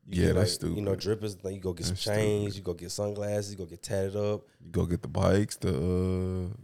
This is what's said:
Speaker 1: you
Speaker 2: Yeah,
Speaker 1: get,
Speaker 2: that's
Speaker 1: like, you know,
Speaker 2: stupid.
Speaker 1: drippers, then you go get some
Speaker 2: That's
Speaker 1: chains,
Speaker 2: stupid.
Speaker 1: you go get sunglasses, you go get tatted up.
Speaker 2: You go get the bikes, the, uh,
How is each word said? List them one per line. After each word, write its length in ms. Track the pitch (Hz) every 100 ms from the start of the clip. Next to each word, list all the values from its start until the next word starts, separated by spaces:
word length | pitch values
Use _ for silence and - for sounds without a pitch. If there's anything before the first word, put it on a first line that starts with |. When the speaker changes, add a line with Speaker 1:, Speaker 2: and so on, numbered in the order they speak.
| -
Speaker 1:
you 140 | 87
Speaker 2:
Yeah, 40 | 87
Speaker 1:
get, 40 | 90
Speaker 2:
that's 260 | 107 -
Speaker 1:
like, 120 | 82 85
you 60 |
know, 120 | 101
Speaker 2:
stupid. 60 | 95
Speaker 1:
drippers, 340 | 92 107 107 95
then 180 | 95
you 60 | 98
go 140 | 92
get 120 | 85 85
some 80 |
Speaker 2:
That's 100 | 92 -
Speaker 1:
chains, 480 | 104 107 104 104
Speaker 2:
stupid. 40 | 98
Speaker 1:
you 60 |
go 100 | 92
get 160 | 85 87
sunglasses, 600 | - 104 101 104 104 101
you 60 | 101
go 60 | 87
get 180 | 85
tatted 320 | - 98 95 101
up. 260 | 104 104 - _ -
Speaker 2:
You 60 |
go 160 | 82 87
get 160 | 87
the 40 | -
bikes, 480 | - 90 95 107 -
the, 120 | -
uh, 880 | 78 87 92 92 92 92 92 90 104